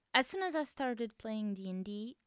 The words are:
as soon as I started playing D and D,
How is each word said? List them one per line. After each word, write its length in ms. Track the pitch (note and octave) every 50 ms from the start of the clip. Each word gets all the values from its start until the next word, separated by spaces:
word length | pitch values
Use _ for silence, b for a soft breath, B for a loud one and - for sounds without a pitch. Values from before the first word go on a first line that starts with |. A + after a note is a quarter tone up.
| _ _ -
as 140 | B3+ C4 -
soon 160 | - F#4+ F#4+
as 120 | F#4 D#4
I 80 | D#4+ D4+
started 540 | C4 - - C#4 B3+ A#3+ A3 A#3 G#3+ - _
playing 380 | - A3+ A3 G#3+ G#3+ G#3 G3+
D 140 | F#3+ F#3+ F#3
and 140 | F#3 F#3 F#3+
D, 320 | G3+ G#3 G#3 G#3+ A#3 C4 - _